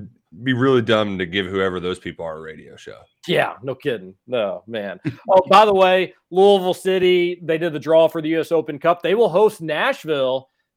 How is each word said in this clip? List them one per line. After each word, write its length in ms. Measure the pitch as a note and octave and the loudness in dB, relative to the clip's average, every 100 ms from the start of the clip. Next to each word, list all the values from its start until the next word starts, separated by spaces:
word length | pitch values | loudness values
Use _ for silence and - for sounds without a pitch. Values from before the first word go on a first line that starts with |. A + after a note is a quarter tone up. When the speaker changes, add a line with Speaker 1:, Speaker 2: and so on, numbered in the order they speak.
| G#2 _ _ E2 | -14 _ _ -12
Speaker 1:
be 100 | B2 | -4
really 280 | B2 C3+ C3 | 0 2 2
dumb 380 | A2 A2 G#2 F#2+ | 2 0 0 -4
to 60 | F#2 | -4
give 200 | F#2+ F2+ | -4 -4
whoever 340 | F#2+ F#2+ F2+ | -2 -2 -4
those 200 | F2 F#2 | -6 -8
people 260 | F2 D#2+ E2+ | -10 -12 -12
are 120 | D#2+ | -12
a 40 | |
radio 340 | D#2+ D#2 - - | -16 -20 -20 -20
show. 240 | - - _ _ - | -20 -20 _ _ -6
Speaker 2:
Yeah, 260 | D3+ C#3 - | -4 -4 -6
no 140 | B2 B2+ | -12 -8
kidding. 400 | D3 A2+ F#2 F#2+ - | -6 -8 -10 -20 -8
No, 380 | B2 G#2 F2+ G#2 | -4 -4 -6 -10
man. 340 | A2+ G2+ F2 D3+ | -10 -10 -10 -10
Speaker 1:
<laughs> 240 | - - | -10 2
Speaker 2:
Oh, 120 | F#3+ F3+ | 2 4
by 180 | G3 G#3+ | 4 6
the 80 | |
way, 400 | F#3+ F#3 F#3 F3+ - - | 4 4 2 0 -8 -6
Louisville 440 | F3 G3+ G3+ F#3 | 4 6 6 2
City, 640 | F3 F#3+ F#3 F3+ F3+ F3 F3 | -4 -2 0 2 2 0 -4
they 140 | E3 D#3+ | -4 -2
did 160 | E3 | -2
the 60 | D3+ | -6
draw 280 | C#3+ D#3+ D#3+ | 2 4 4
for 140 | E3 | 0
the 80 | D#3 | -4
U 100 | D#3+ | -4
S 100 | D3+ | -2
Open 280 | E3 D#3 D3 | -2 -4 -4
Cup. 220 | E3 E3+ | -2 0
They 140 | E3 G3+ | 0 2
will 140 | A3 | 2
host 320 | E3+ G#3+ - | 4 2 0
Nashville. 880 | D#3+ D3+ A#3 C4 D#3 D3 C3 C3 C3 _ _ | -6 -4 -2 -4 -4 -2 -2 -4 -8 _ _